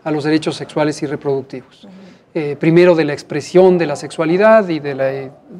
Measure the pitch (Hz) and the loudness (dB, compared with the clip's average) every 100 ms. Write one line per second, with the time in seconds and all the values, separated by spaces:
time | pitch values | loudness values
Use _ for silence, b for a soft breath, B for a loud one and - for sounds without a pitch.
0 | 160 151 143 156 165 139 143 160 151 147 | -6 -4 -2 -2 -2 -8 -8 -4 -4 -4
1 | 147 143 147 135 135 131 - _ 202 B | -8 -6 -4 -6 -6 -14 -18 _ -20 B
2 | B B B 170 147 139 165 165 180 165 | B B B -8 -6 -2 2 6 6 4
3 | 147 143 - 156 - 180 190 180 156 139 | 0 -4 -8 -10 0 4 4 4 0 -6
4 | 147 - 160 180 214 220 185 160 143 135 | -8 -6 -2 2 4 4 2 -4 -6 -4
5 | 135 135 135 139 _ | -4 -4 -10 -18 _